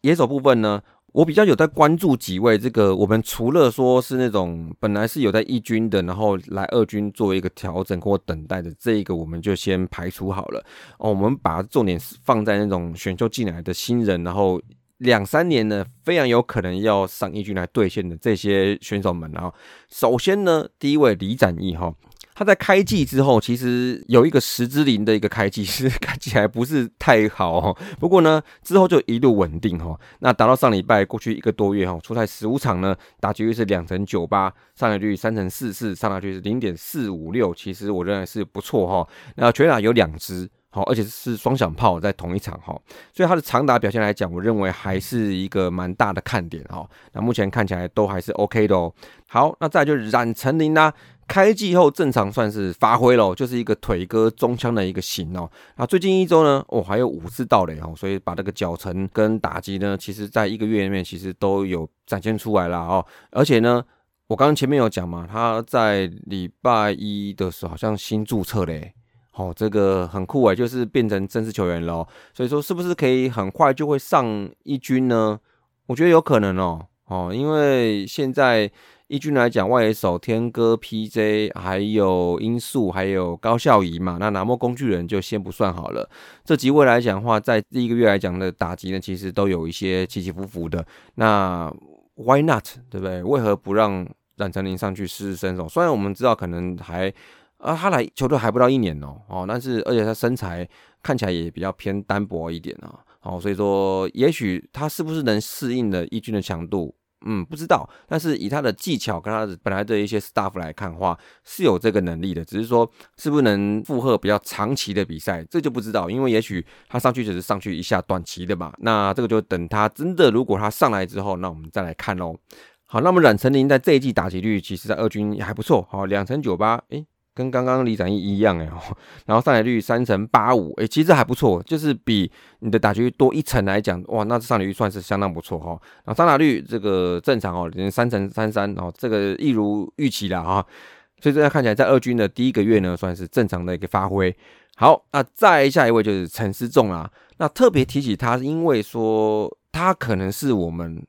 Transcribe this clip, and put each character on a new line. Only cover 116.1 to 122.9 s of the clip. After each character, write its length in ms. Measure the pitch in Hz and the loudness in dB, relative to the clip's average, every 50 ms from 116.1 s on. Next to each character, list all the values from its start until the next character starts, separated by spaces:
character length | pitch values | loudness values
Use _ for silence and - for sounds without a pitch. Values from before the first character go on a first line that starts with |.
因 120 | 104 127 | -2 -2
为 80 | 135 127 | 0 2
也 80 | 113 110 | 2 0
许 260 | 113 - 101 87 80 _ - _ _ _ | 0 -2 -6 -8 -8 _ -14 _ _ _
他 100 | - 123 | -6 -2
上 140 | - 127 | 0 0
去 120 | 120 127 117 | 0 0 -4
只 80 | 107 | -4
是 80 | 92 90 | -4 -6
上 180 | 92 - 104 98 | -4 -4 -4 -4
去 160 | - 107 90 | -4 -6 -6
一 60 | 78 | -6
下 220 | 90 - 113 92 | -4 -2 -2 -2
短 200 | - - 98 92 | 0 -2 -4 -4
期 220 | 82 - - 87 90 | -4 -8 -12 -10 -6
的 100 | 90 101 | -6 -6
嘛， 160 | 85 85 76 - - | -6 -6 -10 -10 -6
那 340 | - 113 110 104 101 98 95 | -2 0 2 2 2 2 0
这 80 | - | 0
个 40 | 120 | 0
就 140 | 110 110 110 | 0 0 0
等 260 | - - - 87 85 82 | 0 0 -4 -4 -4 -2
他 200 | - 107 107 107 | 0 0 0 0
真 260 | - - 147 180 180 | -2 -4 -6 -4 2
的， 160 | 165 170 127 | 4 4 6
如 140 | 104 120 127 | 6 4 2
果 140 | 104 101 95 | 2 0 0
他 100 | 104 104 | 0 -2
上 240 | - - 165 135 | 0 0 0 2
来 140 | 110 98 95 | 2 0 -2
之 160 | 87 - 101 | -4 -6 -6
后， 160 | 95 101 95 87 | -4 -4 -4 -4
那 100 | 92 92 | -6 -8
我 60 | 82 | -8
们 140 | 78 80 78 | -10 -14 -10
再 80 | - 104 | -8 -6
来 140 | 92 85 82 | -6 -6 -8
看 200 | - - - 98 90 | -8 -6 -6 -4 -4
咯。 200 | 87 82 82 - _ _ - - - _ _ _ _ | -6 -8 -10 -12 _ _ -20 -20 -20 _ _ _ _
好， 160 | - | -6